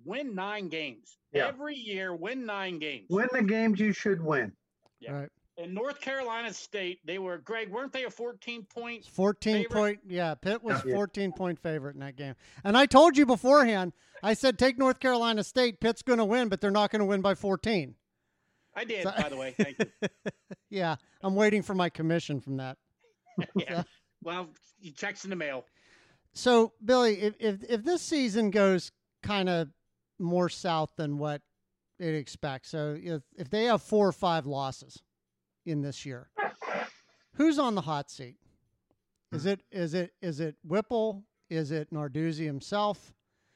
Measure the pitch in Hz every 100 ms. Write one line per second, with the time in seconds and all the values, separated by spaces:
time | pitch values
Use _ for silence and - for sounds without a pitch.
0 | 123 233 285 190 196 208 185 160 147 113
1 | - - _ - - 262 294 285 220 190
2 | 190 170 185 262 233 202 190 170 151 131
3 | - 185 247 254 202 220 226 196 214 190
4 | 214 190 160 147 107 - _ _ _ _
5 | 113 143 143 _ _ - 175 190 262 277
6 | - 269 247 226 233 185 - 208 185 185
7 | 151 185 185 175 135 226 214 208 269 269
8 | 247 - 240 240 - 240 196 - 233 233
9 | - - 190 202 214 214 214 214 208 208
10 | 196 180 170 151 185 220 - 139 131 131
11 | 202 - 196 - 185 165 170 156 135 143
12 | 139 131 143 127 - - 196 226 277 262
13 | 330 269 269 240 254 294 240 208 180 -
14 | _ - 196 220 269 202 254 247 262 254
15 | 262 247 233 220 185 254 247 208 220 226
16 | - 233 208 240 233 190 208 202 208 220
17 | 196 202 196 185 202 190 220 214 135 -
18 | _ _ _ _ _ _ _ - 226 214
19 | 180 202 151 135 131 127 277 - 220 -
20 | 202 - 208 - - 196 _ 196 170 156
21 | _ _ 190 190 214 214 - 185 175 -
22 | 160 170 - 143 139 135 131 135 _ _
23 | _ _ _ - - 196 156 170 - _
24 | _ _ 165 175 175 - _ _ 185 139
25 | 202 202 190 185 151 131 - _ _ _
26 | _ _ _ - 247 233 226 - 214 254
27 | 233 202 208 208 220 196 233 233 240 349
28 | - 311 247 202 214 202 196 185 - -
29 | _ _ - 202 185 175 147 - _ _
30 | _ - 170 180 175 - 180 160 156 -
31 | 151 143 151 147 - _ _ _ _ -
32 | 170 156 135 - 151 135 - 160 151 151
33 | 175 156 - - 139 208 233 208 - 214
34 | 202 - 190 165 139 139 135 123 65 -
35 | _ _ _ _ _ _ - 151 143 131
36 | 147 123 - - - - - - - -
37 | _ _ _ - 311 294 262 202 147 147
38 | 143 - 123 139 _ _ _ _ _ _
39 | _ _ _ 160 165 196 _ 208 170 170
40 | 175 _ 180 143 160 147 160 185 220 233
41 | 220 202 208 _ - 160 147 156 151 156
42 | 147 135 165 151 156 139 - 208 208 196
43 | - _ _ _ _